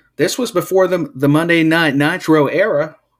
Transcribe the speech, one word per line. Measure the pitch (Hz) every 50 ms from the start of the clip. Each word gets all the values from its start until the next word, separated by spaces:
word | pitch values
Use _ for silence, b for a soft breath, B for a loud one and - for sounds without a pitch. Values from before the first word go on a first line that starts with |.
| b b b -
This | 151 196 - -
was | 247 226
before | - 175 156 - 185 190 185 175
the, | 185 175 151 - -
the | 131 143 139
Monday | 147 156 170 170 170 165 160
Night | 160 160 170 165 151 131
Nitro | 143 143 156 175 180 - - 156 156 139
era. | 131 139 165 202 220 170 143 156 160 - _ _ _ _ _